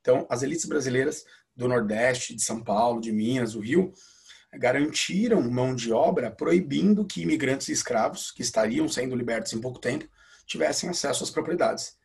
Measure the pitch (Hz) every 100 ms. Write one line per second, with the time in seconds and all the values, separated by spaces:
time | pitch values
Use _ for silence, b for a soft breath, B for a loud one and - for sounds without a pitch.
0 | - 131 - 123 135 165 - 151 131 127
1 | 135 156 - b b - 123 123 107 107
2 | 123 123 - 117 - 113 113 101 120 117
3 | 113 107 107 131 117 110 104 165 185 B
4 | B B B B B 139 123 131 151 -
5 | - 175 240 214 120 123 127 127 117 113
6 | 165 170 120 - 151 175 139 143 185 208
7 | 202 - 165 151 135 135 - 151 - 117
8 | 110 - - - - - 110 127 156 -
9 | 127 123 113 113 110 113 127 123 123 143
10 | - b b b _ - 151 147 175 175
11 | 143 - - - 151 175 117 - - -